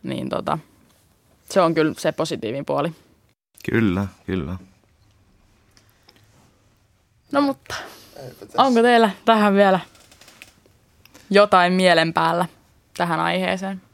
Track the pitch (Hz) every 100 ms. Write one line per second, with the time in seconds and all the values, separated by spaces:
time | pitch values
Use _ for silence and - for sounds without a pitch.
0 | 127 131 131 - - 160 - _ _ _
1 | _ _ _ _ _ - 170 165 156 131
2 | 170 151 160 127 113 139 143 139 151 160
3 | _ _ _ _ _ _ - 113 113 92
4 | 101 - - 92 73 92 - _ _ _
5 | _ _ _ _ _ _ _ _ _ _
6 | _ _ _ _ _ _ _ _ _ _
7 | _ _ _ 285 285 269 _ - - -
8 | - - 135 - - - 269 240 233 240
9 | 226 190 - 220 208 196 202 185 - _
10 | _ _ - _ - _ _ _ _ _
11 | _ - - 196 208 185 175 185 185 165
12 | 165 165 165 170 175 _ _ _ _ -
13 | 175 160 165 180 185 185 190 190 _